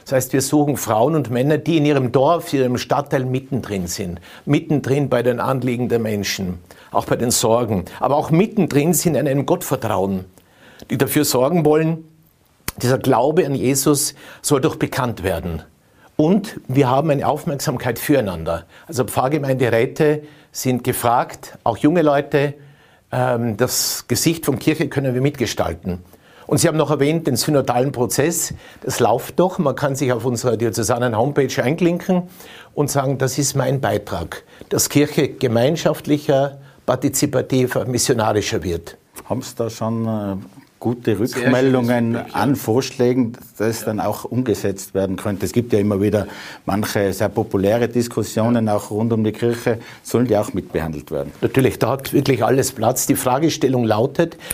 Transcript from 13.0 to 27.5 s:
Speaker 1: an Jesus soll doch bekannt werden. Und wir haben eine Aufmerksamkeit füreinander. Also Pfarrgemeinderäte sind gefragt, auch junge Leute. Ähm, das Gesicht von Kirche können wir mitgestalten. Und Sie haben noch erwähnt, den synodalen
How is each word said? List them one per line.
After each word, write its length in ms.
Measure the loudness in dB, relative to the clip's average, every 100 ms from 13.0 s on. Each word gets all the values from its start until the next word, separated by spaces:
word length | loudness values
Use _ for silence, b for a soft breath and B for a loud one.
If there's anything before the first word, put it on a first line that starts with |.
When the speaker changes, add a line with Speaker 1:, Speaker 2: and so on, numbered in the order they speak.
| 2 2 4 2 0
Speaker 1:
an 80 |
Jesus 600 | 0 0 2 2 2 0 -6 B B
soll 180 | 0 2
doch 160 | 2 -2
bekannt 460 | -4 -2 -4 -2
werden. 400 | -4 -4 -4 -8 -10 _ b b b 0
Und 380 | 2 2 0 -12 -2
wir 240 | 2 4
haben 200 | 4 2
eine 180 | 0 0
Aufmerksamkeit 720 | -2 -2 -4 -4 -2 -4 -4
füreinander. 640 | 2 2 2 -4 -4 -6 -6 B B
Also 160 | -4
Pfarrgemeinderäte 1200 | -2 0 0 0 0 2 2 2 2 2 2 2 B B B
sind 320 | -6 -2 -2
gefragt, 720 | -2 0 2 2 0 -6 -18 -6
auch 140 | -4 2
junge 260 | 2 4
Leute. 520 | 4 2 2 0 0 -4 b b b b -6
Ähm, 440 | -2 0 0 -2 0
das 500 | 0 0 -4 -6 -4
Gesicht 360 | 0 0 0
von 140 | -2 0
Kirche 300 | 0 0 0
können 260 | -2 -2
wir 60 | 0
mitgestalten. 800 | 0 0 -4 -2 -4 -4 -6 -8 -10 B B B B
Und 80 | 0
Sie 100 | 2
haben 120 | 2
noch 120 | 2
erwähnt, 360 | 2 2 2 0
den 100 | 0
synodalen 560 | 2